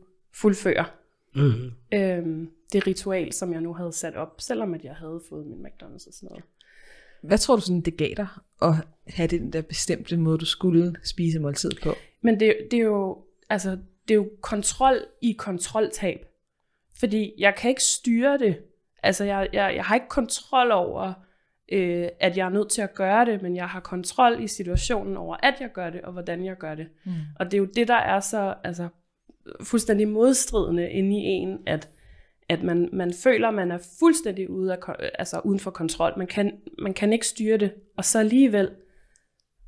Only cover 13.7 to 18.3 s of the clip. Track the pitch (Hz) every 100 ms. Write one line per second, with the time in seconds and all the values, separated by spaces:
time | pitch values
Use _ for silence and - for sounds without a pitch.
13.7 | 190 - _ - 214 208 - - 208 196
14.7 | - 269 254 - _ 240 - - 175 -
15.7 | 220 214 - 190 - - _ _ _ _
16.7 | _ _ - - 214 208 - 202 196 233
17.7 | 262 - - 247 233 262